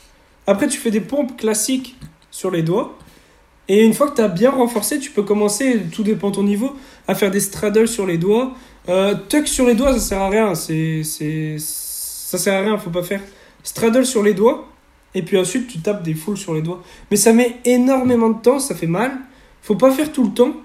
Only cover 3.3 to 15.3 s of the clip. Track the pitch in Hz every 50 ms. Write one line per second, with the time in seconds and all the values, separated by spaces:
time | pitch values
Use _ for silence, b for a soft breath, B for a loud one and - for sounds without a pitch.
3.3 | b b b b _ _ _ - 190 208 226 226 214 - 285 294 - - 226 202
4.3 | 175 170 220 262 277 262 240 233 - 214 196 - 302 294 262 - - 208 202 202
5.3 | 208 208 208 208 208 - 269 269 247 220 180 165 165 - 214 202 220 165 180 202
6.3 | 202 196 202 202 202 202 240 277 277 B B B B B B - 190 196 208 196
7.3 | 190 202 196 - - - - 208 202 220 226 220 - - 196 190 170 165 170 196
8.3 | 208 233 262 262 254 B B B B B - - 180 190 196 202 202 - - -
9.3 | - 302 294 - - - 254 240 240 208 269 277 262 226 202 - 202 196 196 196
10.3 | 202 220 220 208 175 160 - - 160 160 160 160 160 156 151 151 - - 151 151
11.3 | 156 156 156 156 151 151 156 - - - - - - - - - - - - -
12.3 | - 180 175 208 196 196 196 214 214 202 - 175 165 180 175 - 202 196 - b
13.3 | b b b b b b - - - - - 226 226 262 254 254 - 220 208 208
14.3 | 208 175 208 240 311 - - - - _ _ _ _ _ _ _ - 190 170 165